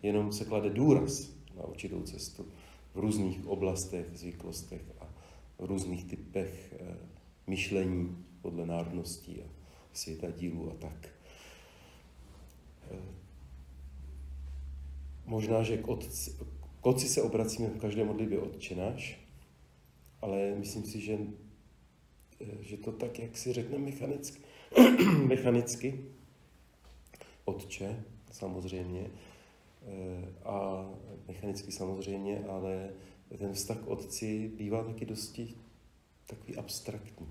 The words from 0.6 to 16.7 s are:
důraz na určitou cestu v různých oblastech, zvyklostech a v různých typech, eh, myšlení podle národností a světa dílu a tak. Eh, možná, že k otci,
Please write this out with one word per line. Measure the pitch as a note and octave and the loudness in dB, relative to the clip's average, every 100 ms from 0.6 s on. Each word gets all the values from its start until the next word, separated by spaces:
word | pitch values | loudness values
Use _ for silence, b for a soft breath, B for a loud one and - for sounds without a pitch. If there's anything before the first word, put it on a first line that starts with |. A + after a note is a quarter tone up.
| G2+ | 2
důraz | G#2 D3 B2+ - - - - - - | 6 8 8 6 -2 -6 -12 -16 -10
na | |
určitou | - - G2 F2+ | -10 -8 -6 -4
cestu | - - - - F#2 B B B B | -6 -8 -10 -10 -12 B B B B
v | F#2 | 0
různých | G#2+ G#2 F#2 F#2 - | 2 4 2 0 -2
oblastech, | F#2+ F#2+ F#2 - F2+ E2+ | 2 2 2 -2 -4 -4
zvyklostech | - F2 F2 F2 F2 - - - - | -8 -8 -8 -8 -8 -8 -10 -10 -14
a | - B B B B - | -14 B B B B -10
v | |
různých | F#2 F#2+ F2 F2 | -2 0 0 -4
typech, | F2 - F2 F#2+ F#2 - - - | -4 -8 -4 -2 -2 -6 -12 -12
eh, | F2+ E2+ E2+ - - - - | -10 -10 -12 -18 -20 -14 -4
myšlení | F#2+ - G2 F#2 F2+ F2 - - - | -2 2 2 2 2 0 -4 -12 -10
podle | E2+ E2+ E2+ | -6 -4 -2
národností | E2+ E2+ F2+ D#2+ - - - | 0 -2 -4 -6 -8 -10 -12
a | D#2 - B B B | -12 -16 B B B
světa | - - D#2+ E2+ | -10 -6 -6 -6
dílu | E2+ F2 E2 E2 | -2 -2 -2 -4
a | |
tak. | - D#2 D2+ - - B B B B B B B B B - - - - - - - - | -6 -8 -10 -14 -20 B B B B B B B B B -20 -20 -18 -20 -20 -20 -18 -12
Eh, | F#2+ F#2 F#2 - - - - - - - - - - - - - - - - - - - - - | -10 -10 -14 -16 -18 -16 -16 -16 -16 -14 -12 -12 -12 -10 -10 -8 -8 -8 -8 -8 -8 -10 -12 -2
možná, | A2+ G#2+ A2+ | 0 4 4
že | A2+ A2 | 4 2
k | - | 0
otci, | A2 - - - - - - - | -2 -4 -6 -6 -6 -8 -10 -12